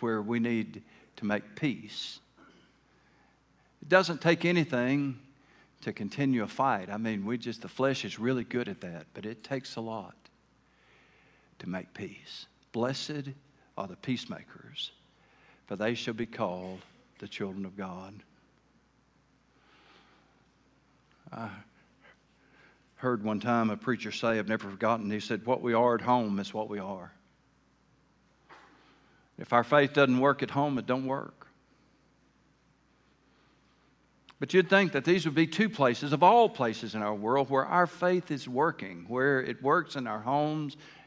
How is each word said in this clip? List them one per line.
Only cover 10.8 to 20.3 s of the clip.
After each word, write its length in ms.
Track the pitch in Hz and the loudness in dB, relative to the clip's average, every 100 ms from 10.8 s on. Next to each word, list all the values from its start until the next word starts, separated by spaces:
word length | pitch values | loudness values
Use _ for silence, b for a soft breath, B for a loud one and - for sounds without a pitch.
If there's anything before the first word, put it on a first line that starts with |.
| b b b b b b b b | b b b b b b b b
to 100 | 90 | -8
make 240 | 92 90 | -6 -8
peace. 540 | - 95 104 - - - _ _ | -12 -12 -12 -16 -18 -18 _ _
Blessed 580 | 113 120 135 - 147 139 135 _ b b b | -4 -2 -2 -6 -8 -10 -14 _ b b b
are 100 | 98 | -10
the 80 | 87 | -8
peacemakers, 960 | - 123 - - - - - - - - _ b b b b b b | -6 -4 -6 -14 -16 -20 -16 -12 -12 -12 _ b b b b b b
for 80 | 98 | -4
they 180 | 107 | -2
shall 220 | 117 - 113 | -2 -4 -6
be 100 | 113 | -6
called 540 | - 101 90 92 92 - _ _ - | -4 -4 -4 -8 -12 -16 _ _ -18
the 80 | 101 | -14
children 380 | - 101 95 95 | -8 -8 -6 -10
of 120 | 98 | -10
God. 360 | 92 90 95 104 - _ _ _ _ _ _ _ _ _ _ _ _ b b b b b b b b | -10 -10 -14 -18 -20 _ _ _ _ _ _ _ _ _ _ _ _ b b b b b b b b